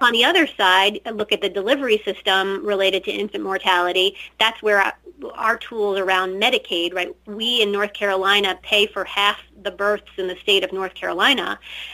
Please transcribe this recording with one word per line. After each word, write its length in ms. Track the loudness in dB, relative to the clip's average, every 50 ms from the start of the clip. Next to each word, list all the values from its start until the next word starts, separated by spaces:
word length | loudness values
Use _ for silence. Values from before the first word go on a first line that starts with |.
On 120 | 2 2 4
the 100 | 4 2
other 220 | 4 4 4 2
side, 560 | 0 0 2 4 6 6 6 4 2 0 -2 -8 -8
look 200 | -6 -6 -2 -2
at 100 | 0 0
the 80 | 0 -4
delivery 540 | -4 -2 0 0 0 0 2 2 2 2 2
system 580 | -4 -6 -4 -2 0 2 2 2 0 -2 -4 -2
related 400 | -2 0 2 2 2 0 0 -4
to 60 | -4
infant 320 | -4 -4 -6 -6 -6 -6 -6
mortality. 720 | -4 -4 -2 0 2 2 2 2 2 2 2 0 0 -2 -4 -14 -20 -4 _
That's 220 | 0 0 0 0
where 180 | 0 2 4 4
our, 140 | 4 2 -2 -6 _ -20 -20 -14 -14 -14 -10
our 240 | -4 -2 -2 -2 -2
tools 400 | -4 -10 -4 -2 -2 0 0 0
around 420 | 0 2 2 2 2 0 -2 0
Medicaid, 540 | 0 2 2 0 -2 -4 -4 -4 -4 -4 -4
right? 220 | -4 -6 -6 -8 -16 _
We 380 | -14 -10 -6 -4 -2 0 2 2
in 80 | 2
North 220 | 2 0 -2 -4 -4
Carolina 640 | -4 -2 -2 0 0 2 2 2 2 2 0 -2 -6
pay 240 | -4 0 2 2 2
for 200 | 2 -2 -6 -8
half 340 | -6 -2 0 0 0 0 -2 -10 _ _ -10 -10
the 80 | -10
births 400 | -6 -2 -2 0 0 -2 -4 -12 -10 -8
in 100 | -6 -6
the 80 | -8
state 260 | -6 0 2 2 2
of 120 | 2 0 -4
North 200 | -6 -6 -8 -8
Carolina. 640 | -8 -8 -6 -2 0 2 2 2 0 -2 -6 -8 -8 -10 -16 -16 -14 -14 -16